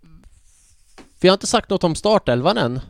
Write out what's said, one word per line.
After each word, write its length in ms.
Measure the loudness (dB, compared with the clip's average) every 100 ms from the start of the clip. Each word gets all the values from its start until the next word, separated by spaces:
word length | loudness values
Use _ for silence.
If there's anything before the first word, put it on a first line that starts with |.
| -20 -20 -20 -20 -20 _ _ _ _ -20 -20 0
vi 80 | 2
har 40 |
inte 140 | 2 0
sagt 240 | -2 -2
något 140 | -2
om 100 | -2
startelvan 640 | 0 0 0 0 -2 0 0
än. 220 | -2 -4